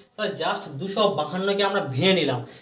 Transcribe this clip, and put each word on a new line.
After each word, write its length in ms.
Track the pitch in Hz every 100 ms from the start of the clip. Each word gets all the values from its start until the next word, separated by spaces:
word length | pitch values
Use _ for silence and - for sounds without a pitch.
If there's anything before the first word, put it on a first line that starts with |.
| - -
তাহলে 200 | 131 135
just 340 | 170 208 160
দুশো 400 | 135 190 226 202
বাহান্নকে 540 | 147 151 180 196 202
আমরা 160 | 196 202
ভেঙে 340 | 135 127 185
নিলাম, 320 | 185 139 123 - -